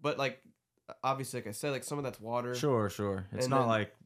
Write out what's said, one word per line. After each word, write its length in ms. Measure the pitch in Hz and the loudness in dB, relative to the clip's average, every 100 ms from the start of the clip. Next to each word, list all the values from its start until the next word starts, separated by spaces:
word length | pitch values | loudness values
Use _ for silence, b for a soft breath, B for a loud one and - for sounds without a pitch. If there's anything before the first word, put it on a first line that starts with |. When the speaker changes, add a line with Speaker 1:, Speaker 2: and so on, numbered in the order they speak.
Speaker 1:
But, 160 | 147 - | -4 0
like, 240 | 139 - - _ _ _ - - | -2 -2 -16 _ _ _ -20 -4
obviously, 380 | 131 135 131 123 | -2 0 -2 -6
like 80 | 113 | -6
I 40 | |
said, 200 | 120 147 | -6 -4
like, 100 | 135 | -4
some 140 | - 147 | -4 -4
of 60 | |
that's 160 | 135 107 | -4 -6
water. 340 | 110 120 120 | -4 -4 -2
Speaker 2:
Sure, 340 | 123 147 123 104 | 0 4 4 4
sure. 380 | - 101 95 95 | 0 -2 -2 -4
It's 140 | 104 127 | -2 2
Speaker 1:
And 40 | |
Speaker 2:
not 100 | 135 | 4
Speaker 1:
then, 80 | 120 | 4
Speaker 2:
like 280 | 110 104 - | 2 0 -8